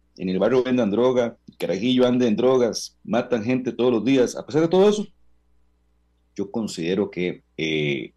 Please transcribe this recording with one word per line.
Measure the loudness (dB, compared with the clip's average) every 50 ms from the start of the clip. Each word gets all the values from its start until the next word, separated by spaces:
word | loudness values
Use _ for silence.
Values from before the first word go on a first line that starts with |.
| _ _ _ -8
en | -6 -4
el | 0 0
barrio | 2 2 4 2 2
vendan | 2 0 0 0 0
droga, | 2 2 2 2 2 2 0 -2 -4 -10 _ -20
el | -12 -8
carajillo | -6 -4 -4 -2 -2 0 2 2 4 4
ande | 2 2 2 2
en | 2
drogas, | 2 2 2 4 4 2 0 -2 -4 -10 -14 -16 _ -8
matan | -4 -4 -4 -2 -2 -4 -4 -2
gente | -2 -2 -2 -2 -4
todos | -2 0 0 2
los | 2 2 2
días, | 2 2 2 2 0 -2
a | -8 -10
pesar | -4 -2 0
de | 0 2
todo | 4 4 4 4
eso, | 4 2 -4 -8 -12 _ _ _ _ _ _ _ _ _ _ _ _ _ _ _ _ _ _ _ _ _ _ _ _
yo | -10 -10 -8
considero | -6 -6 -6 -6 -6 -6 -4 -2 -2 -2 -2 -4
que, | -4 -4 -4 -4 -6 -8 _ _ _ -8
eh, | -6 -4 -2 -2 -2 -2 -4 -6 -8 -12 -14